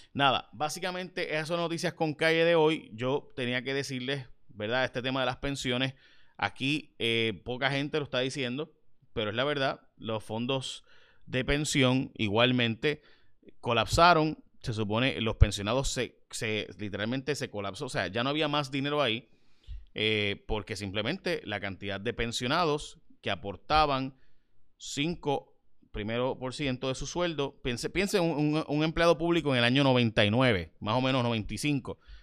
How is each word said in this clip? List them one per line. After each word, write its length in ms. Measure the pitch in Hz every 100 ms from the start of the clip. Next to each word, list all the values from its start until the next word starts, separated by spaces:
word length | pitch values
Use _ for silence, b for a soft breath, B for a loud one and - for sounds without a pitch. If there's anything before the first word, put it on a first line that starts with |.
| B
Nada, 340 | - 139 110 -
básicamente 800 | 104 151 175 180 180 180 180 170
esas 140 | 156 160
son 100 | 170
noticias 340 | 170 165 170
con 220 | 160 160
calle 320 | 147 160 165 170
de 80 |
hoy. 360 | 170 156 160 -
Yo 360 | 110 127 143 - -
tenía 260 | 123 123
que 120 | 127
decirles, 520 | 135 135 127 127 139 123 - -
¿verdad? 380 | 104 104 127 131
Este 160 | 127
tema 180 | 127 131
de 60 | 127
las 100 | 123
pensiones. 580 | 143 139 131 123 131 - b b b b
Aquí, 560 | 101 - 131 147 - -
eh, 440 | 113 113 113 87
poca 260 | 117 123 139
gente 280 | 139 143 156
lo 60 |
está 160 | 131 127
diciendo, 520 | 131 143 123 127 160 _ - - _
pero 180 | 120 107
es 60 | 110
la 80 |
verdad. 380 | 143 143 135 165 - -
Los 260 | 113 110
fondos 580 | - 110 123 135 127 - - b b b b
de 180 | 127
pensión 680 | 131 143 151 147 127 131 139 -
igualmente 840 | 107 107 123 127 117 110 147 - b b b b - -
colapsaron. 800 | 123 117 107 - 175 165 156 151 - -
Se 120 | -
supone 480 | 107 104 107 131 80
los 160 | 110 -
pensionados 520 | 107 101 104 127 131
se, 360 | - 113 - -
se, 380 | - 113 107 - 95
literalmente 560 | 104 98 107 131 139
se 160 | 139 120
colapsó. 340 | 104 98 95
O 60 | 127
sea, 160 | 135 92
ya 180 | 101
no 60 | 131
había 180 | 151 156
más 220 | 147 135
dinero 320 | 139 139 147
ahí, 260 | 131 110 - b b b b b b
eh, 500 | - 107 107 104 101 -
porque 260 | 107 98
simplemente 680 | 104 101 104 107 190 190 160
la 160 | - 101
cantidad 400 | 98 92 98 98
de 140 | 110
pensionados 840 | 113 117 113 123 160 170 147 - - - -
que 100 | 117
aportaban 880 | 101 101 135 - 151 151 135 131 - - - _ - - -
cinco, 840 | - - 156 170 143 139 - _ - - -
primero, 460 | 107 104 117 127 -
por 160 | 127
ciento 340 | 117 139 127 135
de 60 |
su 120 | 131 139
sueldo. 540 | 170 175 147 139 -
Piense, 280 | 135 120 147
piense 300 | 165 196 208
un, 100 | 170
un, 340 | 143 151 151 -
un 180 | 147
empleado 340 | 160 160 170 160
público 340 | 170 170 143
en 60 | 127
el 60 |
año 200 | 117 135
noventa 400 | 139 123 117 113
y 60 | 104
nueve, 420 | 117 131 98 82 -
más 160 | 101 123
o 60 |
menos 200 | 131 131
noventa 300 | 120 113 98
y 60 | 104
cinco, 400 | 147 143 101 95 b b